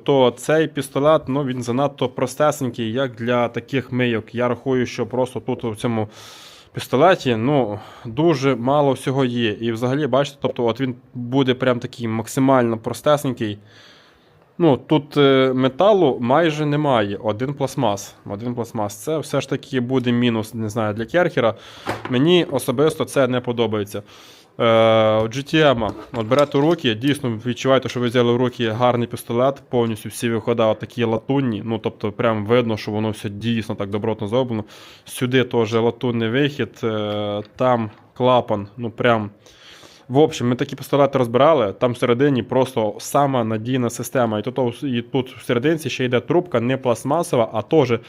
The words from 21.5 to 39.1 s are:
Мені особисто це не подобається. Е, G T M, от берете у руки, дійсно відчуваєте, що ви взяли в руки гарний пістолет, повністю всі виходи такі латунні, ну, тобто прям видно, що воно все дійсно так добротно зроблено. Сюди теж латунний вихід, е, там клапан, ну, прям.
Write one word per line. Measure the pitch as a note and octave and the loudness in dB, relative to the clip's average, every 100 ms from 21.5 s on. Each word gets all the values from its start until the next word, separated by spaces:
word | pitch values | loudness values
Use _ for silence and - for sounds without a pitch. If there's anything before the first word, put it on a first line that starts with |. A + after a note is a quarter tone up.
| - - - - - - | 0 -8 -14 -10 -10 -2
Мені | B2+ D#3 F3+ D#3 | 2 4 4 4
особисто | C3 - A#2+ D#3 D#3 D#3+ | -2 -2 0 0 0 -2
це | C#3+ B2+ | 0 0
не | B2+ | 0
подобається. | B2 A#2 A2+ G#2+ G2+ G2+ - - - - _ - | -2 -2 0 -2 -4 -8 -14 -20 -20 -20 _ -2
Е, | |
G | A#2+ A2+ A2+ A2+ A2 A2 A2+ B2 C#3 | 4 6 6 6 4 2 0 -4 -2
T | D#3+ D3+ A#2+ | 2 4 2
M, | G#2 G2 - | -2 -6 -10
от | A#2 A2 | -8 0
берете | C3 C#3+ C#3 | 2 2 2
у | |
руки, | D3+ E3+ C3 G#2+ | 2 2 0 -2
дійсно | C#3 C3+ B2+ G#2+ B2 | -2 -2 -4 -6 -6
відчуваєте, | A#2 C3 C3 - | -2 2 2 2
що | B2+ | -2
ви | A#2+ | 0
взяли | B2 A#2+ | 2 2
в | A#2+ | 2
руки | B2 B2 A#2 | 0 -2 -4
гарний | G#2+ B2 A#2+ A#2 | 2 2 2 -2
пістолет, | - - A#2+ C3 C3+ - | -6 -4 0 0 -2 -4
повністю | B2 A#2 A2 A2+ | -2 0 -2 -10
всі | - A#2+ | -6 -4
виходи | A2+ A#2+ A#2 A2+ G#2+ | -2 0 2 2 0
такі | A#2 - | -4 -2
латунні, | A2+ A2+ - C#3 C3 G#2 A2+ | 0 0 0 0 0 -2 -4
ну, | A2 | -4
тобто | A2+ - G#2+ | -4 -6 -6
прям | - A#2+ A2 G2+ | -2 0 0 2
видно, | B2 A2+ G#2+ | 2 2 -2
що | - | -4
воно | G#2 A2 | -4 -4
все | G2+ A2 | -4 -8
дійсно | G2+ A2+ A#2 G#2 G2+ | -6 -4 -4 -4 -6
так | G2+ | -6
добротно | G#2 A2 G#2+ G2+ | -4 -4 -4 -2
зроблено. | A#2+ B2 A2 G2+ - - - - | -2 0 -4 -8 -14 -20 -20 -16
Сюди | - B2+ C3 | -6 0 2
теж | A#2+ A#2+ G#2+ | 2 0 0
латунний | A2+ A#2 A2+ B2+ A#2 A2+ | 2 0 0 -2 -2 -2
вихід, | B2 D3 C#3+ A2+ - | 0 0 -2 -8 -6
е, | A#2 G#2+ G#2 G#2 G#2 G#2 G#2 - | -4 -4 -4 -4 -4 -6 -8 -2
там | B2+ A#2+ G#2+ - _ | 0 0 -2 -10 _
клапан, | - B2+ B2 - G#2 G#2 - | -2 2 2 2 -4 -6 -10
ну, | A#2 | -10
прям. | G#2 A#2+ | -2 2